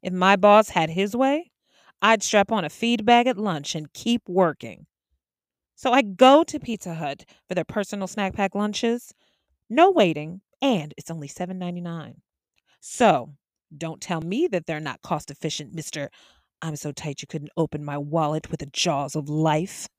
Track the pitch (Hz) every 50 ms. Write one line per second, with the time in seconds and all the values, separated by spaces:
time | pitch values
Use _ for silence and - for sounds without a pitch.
0 | - 190 180 185 180 190 196 196 185 208 202 214 214 - - 185 160 156 160 180
1 | 196 208 202 240 262 269 277 311 349 _ _ _ _ _ _ _ _ _ _ _
2 | - 208 226 220 - - - 208 202 - 226 220 254 151 - - - 233 233 220
3 | 214 214 240 240 240 254 247 180 214 208 170 151 143 - - 160 156 147 _ -
4 | - 226 233 233 _ - 180 185 185 165 143 _ - 117 92 - - _ _ _
5 | _ _ _ _ _ _ _ _ _ _ _ _ _ _ _ _ - 254 240 254
6 | 247 202 190 175 262 254 277 302 330 - - 294 - - 226 202 - 185 165 160
7 | 160 143 - _ - _ _ _ _ _ 185 170 160 _ - 220 202 - - 202
8 | 196 185 - - 202 190 185 - 202 190 _ 196 208 214 208 - - 233 233 240
9 | - - _ _ _ _ _ _ _ _ _ _ _ _ 214 269 339 392 381 339
10 | 214 175 160 151 147 156 175 196 _ _ _ _ - 277 247 185 147 151 - -
11 | - - 170 160 143 143 - - 180 180 190 185 180 175 175 175 175 170 170 165
12 | 147 120 - - _ _ _ _ _ _ _ _ _ _ _ _ - - - -
13 | 247 214 165 131 117 - 143 _ _ _ _ _ _ _ 160 143 165 160 160 -
14 | - - 180 165 156 170 190 247 339 349 220 175 160 - 165 151 156 143 127 -
15 | _ - 175 151 - - 139 _ - 160 - - 147 117 - 165 151 - - 156
16 | 143 - _ _ _ _ _ _ _ _ _ _ - 165 151 147 - 151 139 -
17 | - 156 139 - - - - 156 143 151 _ - 165 147 - 151 147 147 143 147
18 | 147 147 147 165 160 147 156 156 - - - - - 139 _ - - 180 156 139
19 | 143 143 - 156 147 143 147 156 156 160 151 156 170 196 - - - - _